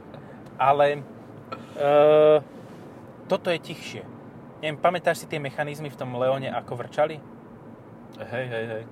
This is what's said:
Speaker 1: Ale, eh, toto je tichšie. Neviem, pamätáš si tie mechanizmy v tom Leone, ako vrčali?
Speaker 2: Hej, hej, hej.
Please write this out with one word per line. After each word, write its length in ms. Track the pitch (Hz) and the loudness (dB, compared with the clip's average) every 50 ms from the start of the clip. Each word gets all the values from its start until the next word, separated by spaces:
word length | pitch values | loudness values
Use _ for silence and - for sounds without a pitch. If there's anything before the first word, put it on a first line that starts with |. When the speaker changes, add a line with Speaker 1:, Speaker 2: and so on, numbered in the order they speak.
| - - - - - - - - - - - | -16 -16 -20 -20 -20 -20 -20 -20 -20 -14 -4
Speaker 1:
Ale, 480 | - 131 135 143 143 143 143 147 147 135 - - - - - - - - - - - - - - | 0 2 4 4 6 4 2 2 -2 -6 -14 -18 -20 -20 -20 -20 -20 -16 -16 -16 -16 -16 -14 -8
eh, 640 | - 143 143 147 147 147 151 151 151 151 156 156 151 147 - - - - - - - - - - - - - - - - | -2 0 4 6 6 8 8 8 8 8 6 6 4 2 -2 -18 -20 -20 -20 -20 -20 -20 -20 -20 -20 -20 -20 -20 -14 -6
toto 220 | - 180 190 - 185 | -4 -4 -4 -2 -2
je 120 | 170 156 | -4 -4
tichšie. 420 | - - 165 - - - - 107 92 - - - - - - - - - - - | -4 -10 -14 -14 -14 -14 -14 -14 -14 -16 -18 -20 -20 -20 -20 -20 -20 -20 -16 -10
Neviem, 180 | - 156 151 | -8 -8 -6
pamätáš 440 | 131 - 165 180 175 - 175 165 160 | 0 0 0 0 0 0 -2 -2 -2
si 60 | - | -4
tie 100 | 151 - | -10 -8
mechanizmy 520 | 156 143 139 127 - 151 147 147 143 156 143 | -8 -8 -8 -6 -6 -6 -6 -6 -10 -12 -12
v 80 | 131 - | -10 -10
tom 140 | 135 127 127 | -10 -8 -4
Leone, 360 | 120 127 131 135 135 135 131 | -2 0 0 0 -2 -4 -6
ako 280 | - 120 - - 131 120 | -8 -8 -8 -8 -10 -10
vrčali? 420 | 117 - - - 147 160 160 151 - - - - - - - - - - - - - - - - - - - - | -12 -8 -2 -2 -2 -2 -2 -8 -16 -20 -20 -20 -20 -20 -20 -20 -20 -20 -20 -20 -20 -20 -20 -20 -20 -20 -18 -16
Speaker 2:
Hej, 280 | - - 120 120 131 | -14 -10 -8 -8 -6
hej, 180 | 123 120 113 113 117 | -6 -6 -6 -6 -6
hej. 140 | 113 110 113 117 | -8 -10 -12 -14